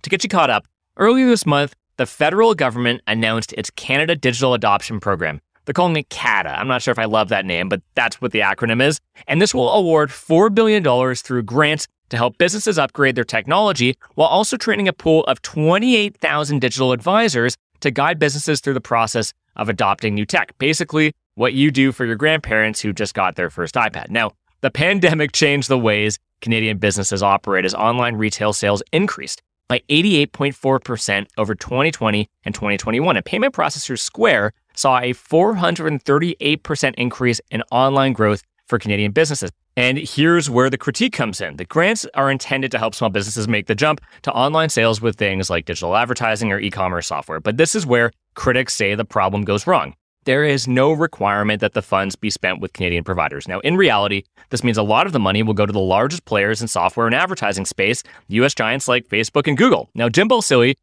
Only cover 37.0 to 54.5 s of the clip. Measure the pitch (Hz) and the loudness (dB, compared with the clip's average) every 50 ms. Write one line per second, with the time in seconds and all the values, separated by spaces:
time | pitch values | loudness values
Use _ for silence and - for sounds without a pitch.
37 | 123 123 - - 127 123 117 - - _ - 113 117 _ - 120 131 135 139 139 | -4 -4 -4 -2 0 0 0 -2 -6 _ -8 -8 -6 _ 0 2 2 4 2 2
38 | 135 135 123 107 110 104 104 104 - _ _ _ _ _ - 110 - 104 104 101 | 2 2 2 2 2 2 2 -2 -6 _ _ _ _ _ -4 -2 -2 -2 -2 0
39 | 104 104 101 156 165 151 151 135 - 87 - _ _ _ _ - 123 127 131 143 | 0 0 2 2 2 2 0 -6 -6 -10 -10 _ _ _ _ 0 0 2 0 -2
40 | 156 131 - 143 151 160 170 175 151 147 120 120 127 135 131 127 - - 127 - | -6 -6 -2 2 4 4 4 4 2 2 2 2 2 2 0 -2 -4 -6 -2 -2
41 | 226 262 - - 127 110 92 - 98 82 71 76 92 - - 156 170 196 226 214 | -2 -2 0 -2 -4 -4 -4 -8 -8 -10 -8 -10 -12 -4 0 0 2 2 0 -2
42 | - - - - 135 139 135 131 - - 139 135 135 131 - 117 110 113 104 - | -6 -6 -2 0 0 0 0 -2 -4 -4 -4 -4 -2 -2 -2 -2 -2 -4 -4 -2
43 | 127 110 95 101 98 107 107 117 107 107 117 104 101 - 110 101 147 156 151 151 | -4 -2 -2 -2 -4 -4 -6 -6 -4 -2 -2 -2 0 -2 -2 0 0 0 0 -2
44 | - _ _ - - 139 - 117 123 143 156 160 160 151 - 120 113 113 113 107 | -8 _ _ -12 -10 -6 -2 0 0 0 2 0 0 0 0 2 2 2 2 0
45 | 113 117 104 - 107 101 95 95 92 - 92 85 80 - 87 - 90 85 92 107 | -2 -4 -2 0 -2 -2 0 -2 -4 -2 -2 -4 -4 -4 -8 -6 -4 0 0 0
46 | 123 120 127 - 117 113 110 101 113 107 98 101 104 101 92 101 95 92 90 87 | 0 0 -2 -2 -2 -2 -2 -2 -2 -2 -2 -2 -4 -6 -4 -4 -4 -4 -4 -4
47 | 85 - 82 71 67 - 80 80 78 101 107 127 160 160 - 220 180 135 123 120 | -6 -6 -8 -10 -8 -8 -10 -6 -4 -4 0 0 0 0 0 -4 0 0 2 2
48 | 117 117 - _ _ _ _ - - 131 123 123 131 - - - 107 98 104 104 | 2 0 -2 _ _ _ _ -4 -2 0 0 0 0 -2 -2 -2 0 -2 0 -2
49 | 110 104 - 110 95 95 98 101 104 95 101 104 - 170 185 143 80 69 - _ | -4 -4 -2 0 0 0 0 -2 -2 0 -2 -2 0 0 0 0 0 -4 -10 _
50 | _ _ _ _ _ - 131 139 147 151 139 139 117 123 123 127 131 147 160 151 | _ _ _ _ _ 0 0 2 2 2 0 0 -2 0 2 2 4 2 2 0
51 | 165 160 - - 98 101 101 104 104 107 107 101 107 104 _ 110 101 - 104 95 | -2 -4 -4 -4 -2 -2 0 0 0 0 0 0 -2 -2 _ -4 -4 -2 -2 -2
52 | 98 98 92 - - 107 - - - 92 92 - 92 92 _ - 95 87 87 85 | -2 -2 -6 -6 -6 -6 -6 -2 -4 -4 -4 -4 -8 -12 _ -4 -4 -2 -2 -2
53 | 82 - 92 87 76 73 69 71 - - 90 98 - 143 170 185 196 151 113 104 | -2 -2 -2 -2 -2 -4 -4 -8 -10 -8 -10 -4 -2 -2 2 2 4 4 4 2
54 | 101 101 101 98 - _ _ _ - _ | 2 0 -2 -4 -6 _ _ _ -14 _